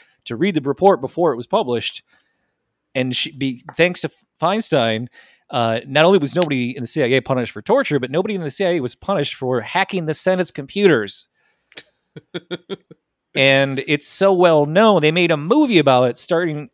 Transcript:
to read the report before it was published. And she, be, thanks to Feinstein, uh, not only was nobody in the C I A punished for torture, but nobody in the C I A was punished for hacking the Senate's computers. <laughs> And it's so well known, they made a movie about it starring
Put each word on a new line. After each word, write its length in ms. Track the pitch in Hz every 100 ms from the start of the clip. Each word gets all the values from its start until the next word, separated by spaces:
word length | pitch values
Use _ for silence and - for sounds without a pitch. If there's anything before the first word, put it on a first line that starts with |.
| _ _ -
to 100 | 117
read 200 | 190 156
the 40 |
report 400 | 135 135 190 151
before 320 | 131 - 170
it 40 | 120
was 100 | 117
published. 560 | 208 131 117 - - - _ _ _ _ _ _ _ _
And 220 | 131 127 127
she, 160 | -
be, 320 | 143 135 123 - -
thanks 260 | 175 175
to 80 | 156 - _ _
Feinstein, 680 | 160 214 - 143 113 110 120 - - _ _
uh, 320 | 131 113 113 139
not 180 | 143
only 140 | 170 196
was 160 | 143
nobody 420 | 151 165 131 120 127
in 60 |
the 40 | 120
C 160 | 156
I 40 | 120
A 140 | 131
punished 300 | - 127 117
for 100 | -
torture, 360 | - 262 - 147
but 120 | 123
nobody 240 | 156 214
in 80 | 196
the 80 | 156
C 160 | - 185
I 60 |
A 80 | 175
was 140 | 123
punished 420 | - - 196 147 -
for 260 | 127 127
hacking 420 | 110 180 196 190
the 80 | 156
Senate's 380 | 151 185 185 175
computers. 800 | - 139 202 202 127 101 - -
<laughs> 40 | _ _ _ _ - - _ _ - - 170 175 175 - 190 _ - _ _ _ 135
And 480 | 135 135 139 135 143
it's 220 | 147 -
so 240 | - 196
well 340 | 180 175 156 147
known, 360 | 170 220 185
they 100 | 151
made 180 | 165 170
a 60 | 156
movie 420 | 156 294 277 180
about 260 | 139 127 123
it 100 | 120
starring 520 | - 170 175 147 131